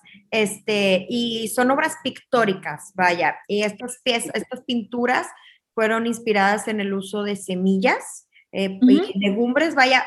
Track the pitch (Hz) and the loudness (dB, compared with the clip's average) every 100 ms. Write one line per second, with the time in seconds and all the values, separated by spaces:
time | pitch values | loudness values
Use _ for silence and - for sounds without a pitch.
0 | - - - 226 208 214 - 208 196 185 | -20 -20 -4 0 0 -2 -2 0 2 2
1 | 190 240 240 226 220 - 247 277 311 - | 0 -4 -2 -4 -4 0 2 2 0 -4
2 | 262 - - 247 214 190 160 147 - 185 | -8 -10 -2 0 2 0 -6 -12 -10 0
3 | 180 175 151 - - 208 208 202 247 - | 2 2 0 -2 -4 -2 -2 -4 -12 -6
4 | 254 233 285 - - 254 - 240 202 240 | -2 -2 -2 -6 -8 -12 -6 -6 -4 -4
5 | 247 269 359 - - _ _ - 220 226 | 0 0 -4 -14 -20 _ _ -2 0 0
6 | 233 226 233 202 196 208 214 214 196 196 | -2 -4 0 2 4 2 -2 -4 -4 -6
7 | 190 208 208 202 - 185 190 190 247 453 | -6 -6 -6 -6 -6 -2 0 2 2 0
8 | - - _ _ _ 196 190 190 247 302 | -6 -20 _ _ _ -6 -4 2 6 6
9 | 403 196 202 202 240 269 320 285 262 262 | 4 -2 0 0 0 2 0 4 4 4